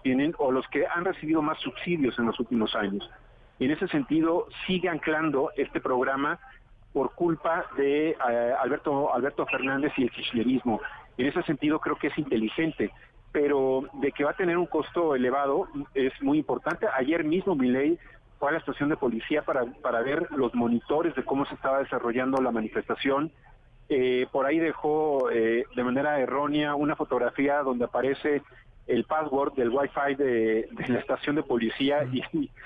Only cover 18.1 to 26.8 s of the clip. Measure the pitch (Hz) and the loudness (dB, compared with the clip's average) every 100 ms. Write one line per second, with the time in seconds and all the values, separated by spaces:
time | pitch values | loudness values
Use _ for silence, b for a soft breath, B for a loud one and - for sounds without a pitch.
18.1 | B - - 143 160 - - 143 156 127 | B -20 -4 -2 -2 -4 -2 -2 0 0
19.1 | 113 - 151 - 139 120 110 127 117 123 | -2 -2 -2 0 -2 -2 -4 -2 0 0
20.1 | 156 175 135 120 123 117 117 - 151 170 | -2 -2 0 0 2 2 2 2 0 0
21.1 | 135 - 135 143 139 135 135 131 127 120 | -2 -2 -2 -2 -4 -2 0 0 -2 -2
22.1 | 120 131 135 127 117 110 110 - 113 135 | 0 0 2 2 0 -2 -4 -4 -4 0
23.1 | 139 160 - b b - - - 143 127 | 0 -2 -8 b b -20 -18 -2 0 2
24.1 | 123 127 139 135 160 165 - 151 156 156 | 2 0 0 0 2 0 0 0 2 2
25.1 | 139 123 117 113 113 - 123 123 131 147 | 2 2 2 2 2 0 -2 0 0 2
26.1 | 147 123 135 143 151 147 143 | 0 0 0 0 0 0 0